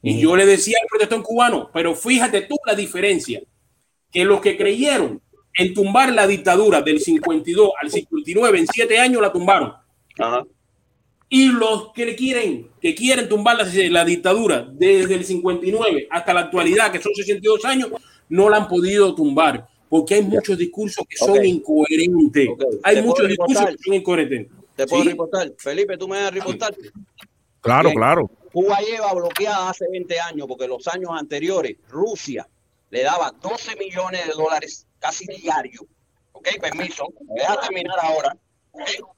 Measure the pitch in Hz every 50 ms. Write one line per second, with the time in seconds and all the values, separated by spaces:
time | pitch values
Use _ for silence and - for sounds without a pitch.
0 | - 113 110 113 151 160 175 185 196 202 196 185 - 214 226 226 226 - 214 214
1 | 214 208 233 214 - 214 233 233 240 240 233 131 110 - - 160 165 170 156 -
2 | - 240 262 247 226 226 - 196 190 - 285 - - 226 202 202 202 - - 180
3 | 190 208 190 160 120 123 113 98 - _ _ _ _ _ _ _ _ _ _ _
4 | _ _ - 180 185 202 202 196 - 202 170 175 208 202 208 233 269 294 277 226
5 | 160 120 104 - _ _ _ _ _ _ _ 180 185 185 185 208 196 196 196 247
6 | 269 262 247 233 202 196 202 - - 185 180 190 214 208 180 147 139 156 151 151
7 | - 175 160 156 - 170 160 156 160 165 175 202 214 196 190 - 151 151 - 170
8 | - _ 165 151 147 156 175 208 247 233 196 175 165 165 - 226 233 233 220 226
9 | 247 254 247 233 208 196 - 175 175 196 196 180 139 - - _ _ _ _ _
10 | _ _ _ - 117 117 120 123 - - _ _ _ _ _ _ _ _ _ _
11 | _ _ _ _ _ _ 269 262 269 262 247 233 220 220 220 202 - - _ 240
12 | 240 233 202 - 254 262 254 240 220 185 139 117 - - _ _ - 165 156 -
13 | 233 254 262 247 233 180 214 208 202 233 233 226 208 180 175 196 190 170 175 170
14 | 170 170 175 170 - 185 190 226 226 196 151 120 117 131 135 143 175 190 196 190
15 | 185 180 190 180 175 - 185 175 175 185 175 170 170 190 208 226 233 208 165 139
16 | 135 - 160 170 - - 180 175 170 - 180 180 170 165 185 214 226 208 185 170
17 | - 208 208 196 196 190 202 190 196 214 214 226 214 254 269 262 247 - - -
18 | _ _ _ _ _ _ 160 180 202 208 214 214 208 214 180 180 175 190 202 208
19 | 196 190 165 165 156 147 139 151 160 147 123 113 - _ _ _ _ _ 160 160
20 | 156 - 196 208 208 196 208 220 208 - 190 170 175 - - 202 214 202 - -
21 | - _ - - - - - - - 370 359 311 - - 214 151 151 - 156 156
22 | 170 175 180 165 156 - - 147 135 107 98 - 135 127 110 98 - 190 214 208
23 | 226 240 254 269 208 196 190 - 175 175 269 202 202 190 151 - - 190 196 190
24 | 185 185 180 165 151 131 135 113 104 - - - - _ _ - 135 131 - 294
25 | - 339 311 - 165 - - 190 175 139 - - - 139 143 180 202 196 185 175
26 | 190 190 196 196 202 196 180 190 196 185 180 196 - 214 - - - - _ 208
27 | 202 _ _ - - _ _ _ _ _ _ _ - 117 123 139 160 165 156 113
28 | 110 131 165 170 123 95 - _ _ - - 170 190 202 202 202 208 220 226 226
29 | 214 202 185 180 175 175 170 - 202 214 208 190 185 185 185 - 180 175 185 180
30 | 180 175 170 165 170 170 156 151 139 127 127 123 131 127 127 120 - 170 170 185
31 | 185 175 165 160 151 147 151 143 156 180 190 180 143 120 98 _ _ _ 127 151
32 | 190 233 - - - 294 269 104 - _ _ _ _ _ _ _ _ _ 101 123
33 | 131 139 170 175 160 135 - _ - 190 226 240 - 226 220 208 196 190 180 180
34 | 185 185 185 180 170 160 156 156 156 160 160 151 151 151 - - _ _ _ _
35 | - 147 147 - 190 - 139 - - 165 156 147 127 127 120 113 - _ _ _
36 | _ _ _ _ _ _ _ - - 175 202 - 170 156 151 - 180 175 - -
37 | 143 156 - _ - - 107 120 139 175 208 - - 214 185 185 170 175 185 180
38 | 165 160 156 156 139 139 143 _ _ _ _ _ _ _ _ 302 294 190 220 -
39 | - _ _